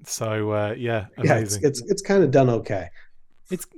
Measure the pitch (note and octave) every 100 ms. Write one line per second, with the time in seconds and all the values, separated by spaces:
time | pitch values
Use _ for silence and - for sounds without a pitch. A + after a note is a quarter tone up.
0 | - - A2+ A2 G#2+ G#2+ G#2 A2+ A#2+ A2+
1 | G2+ - D3 B2+ G#2 G2+ D3 B2+ F3+ G3
2 | - G3 D#3 C3+ B2+ A2+ - G2 D#2+ -
3 | - - - - - F3+ -